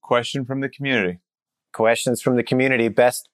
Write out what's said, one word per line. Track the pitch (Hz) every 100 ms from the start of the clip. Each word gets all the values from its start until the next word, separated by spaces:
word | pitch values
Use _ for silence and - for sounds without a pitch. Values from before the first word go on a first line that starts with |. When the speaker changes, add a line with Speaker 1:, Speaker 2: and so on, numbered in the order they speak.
Speaker 1:
Question | - 120 117 143 127
from | 135
the | 135
community. | - 139 127 92 90 _ _ _ _ _
Speaker 2:
Questions | - 113 117 - 120
from | - 123
the |
community. | 117 127 131 127 117
Best, | 101 123 - -